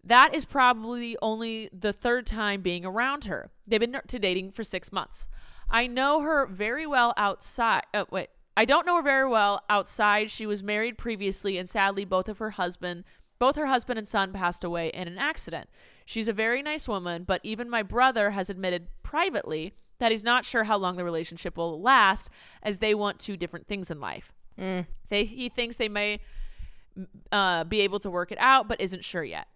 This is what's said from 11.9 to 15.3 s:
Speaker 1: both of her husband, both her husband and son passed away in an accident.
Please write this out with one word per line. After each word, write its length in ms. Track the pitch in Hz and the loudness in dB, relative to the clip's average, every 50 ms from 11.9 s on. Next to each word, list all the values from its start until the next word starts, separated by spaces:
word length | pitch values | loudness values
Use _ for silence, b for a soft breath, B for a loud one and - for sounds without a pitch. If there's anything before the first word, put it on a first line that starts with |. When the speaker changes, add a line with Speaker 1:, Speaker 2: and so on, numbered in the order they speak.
| 196 196 202 | 2 -2 -4
Speaker 1:
both 240 | 180 185 185 185 - | 0 0 0 0 -2
of 80 | 208 - | -6 -6
her 140 | 220 214 | -8 -8
husband, 520 | 202 - 185 175 180 - - 180 175 175 190 b b b b b _ _ | -4 -2 -4 -4 -4 -6 -8 -8 -8 -8 -14 b b b b b _ _
both 200 | 240 262 269 285 | 2 2 2 2
her 80 | 302 | 0
husband 320 | 269 269 247 233 - 247 226 | 2 2 0 0 -2 -4 -4
and 80 | 214 - | -4 -2
son 240 | - 214 196 190 | 0 0 0 0
passed 320 | 196 196 185 175 180 - - | -2 -2 -2 -2 -2 -2 -6
away 240 | 175 170 170 165 160 | -4 -4 -2 -2 -4
in 200 | - - 185 170 | -4 -6 -8 -8
an 80 | 175 190 | -6 -4
accident. 520 | 262 294 | -4 -4